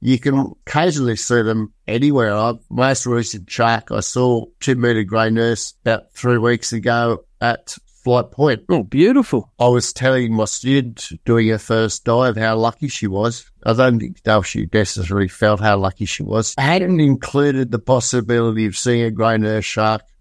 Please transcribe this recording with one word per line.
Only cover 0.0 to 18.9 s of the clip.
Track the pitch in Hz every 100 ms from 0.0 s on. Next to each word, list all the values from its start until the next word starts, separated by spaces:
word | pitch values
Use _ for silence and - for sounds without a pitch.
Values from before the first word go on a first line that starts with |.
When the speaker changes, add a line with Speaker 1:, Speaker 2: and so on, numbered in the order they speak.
Speaker 1:
you | 123 127
can | 139 135 135 - -
occasionally | 151 175 147 123 107
see | - 120
them | 110 110 107 _ -
anywhere. | 117 143 139 110 104
I, | 117 117 -
most | 120 131 131 127
recent | 120 113 104 87
shark | - 113 113 -
I | 110
saw, | - 127 127 117 113 -
two | -
metre | 120 120 110
grey | 95 110 113
nurse, | 113 117 113 - _ 117
about | 110 _
three | - 123 120
weeks | 117 117 -
ago | 117 120 117 117 110 _ -
at | 117 - - - _ _
Flight | 127 123 117
Point. | - 147 113 -
Speaker 2:
Oh, | 170
beautiful. | 98 135 196 269 233 120 - -
Speaker 1:
I | 123
was | 123 -
telling | - 131 127 120
my | 110 107
student | - 123 139 120 110 - 82 -
doing | 117 110
her | 107
first | - 113 110 - 120
dive | 117 127 110
how | 113 110
lucky | 113 - 143
she | - 104
was. | 95 113 120 - _ 117
I |
don't | 113 131 117
think | - -
though | 110 107
she | 92 110 104
necessarily | 107 104 101 87 101 95
felt | - 107 104
how | 107 101
lucky | 95 - 101
she | -
was. | 101 110 113 -
I |
hadn't | 139 175 180 170
included | 147 135 - 139 143 135 127
the | 113
possibility | - 127 - 127 110 120 117 110 107
of | 98
seeing | 123